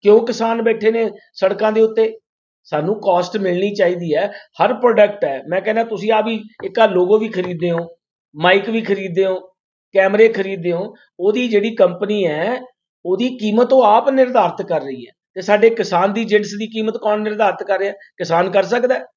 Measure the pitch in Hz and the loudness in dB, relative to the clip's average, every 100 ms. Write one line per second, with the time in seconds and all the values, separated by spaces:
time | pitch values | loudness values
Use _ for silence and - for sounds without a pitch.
0 | 202 214 233 220 226 233 226 226 214 226 | 6 4 4 -4 -2 0 0 0 0 0
1 | 220 - _ - 190 202 214 214 220 220 | -2 -6 _ -2 -2 0 0 2 2 2
2 | 220 220 _ _ _ _ _ 151 156 175 | 0 -2 _ _ _ _ _ -4 -2 -2
3 | - 175 175 214 190 175 202 202 180 180 | 0 0 0 -4 -2 -2 -2 0 0 0
4 | 170 151 202 - - _ 185 233 247 214 | -2 -2 -2 -8 -20 _ 0 2 2 4
5 | 208 208 151 135 151 180 196 214 233 208 | 4 2 -4 -4 -4 -4 -2 -4 -4 -6
6 | 208 220 214 226 - _ 190 190 220 180 | -2 0 0 -4 -10 _ -8 2 2 2
7 | 180 214 214 180 180 175 175 170 170 - | 2 2 0 -6 -6 -4 -4 -4 -6 -14
8 | _ _ _ 147 175 196 202 226 214 196 | _ _ _ -2 2 2 2 -4 -2 -4
9 | 190 170 190 185 - _ _ _ _ 185 | -4 -2 -2 -2 -8 _ _ _ _ 2
10 | 190 208 220 220 196 196 170 170 208 - | 2 6 4 4 -4 -4 -4 -4 -6 -12
11 | _ _ 185 214 247 208 220 226 180 175 | _ _ -2 0 0 0 0 2 2 2
12 | 202 214 180 151 185 254 254 _ _ _ | -4 -2 -2 -2 -4 -4 -10 _ _ _
13 | 170 185 247 254 214 214 247 262 226 220 | -6 -2 -2 -2 -2 2 4 4 6 4
14 | 285 269 254 240 175 - 180 160 135 123 | 2 2 2 4 0 -2 -4 -4 -4 -12
15 | 117 _ _ - 180 208 226 226 190 175 | -14 _ _ -12 0 4 4 2 -2 0
16 | 196 208 226 208 208 202 220 220 214 220 | 0 -2 0 0 -2 -8 -8 -4 -4 -4
17 | 214 214 214 208 208 180 202 190 196 202 | -2 -2 -4 0 -2 -2 -4 -2 -2 -6
18 | - _ 175 165 185 196 180 240 240 254 | -16 _ -2 0 2 0 0 0 0 -2
19 | - | -6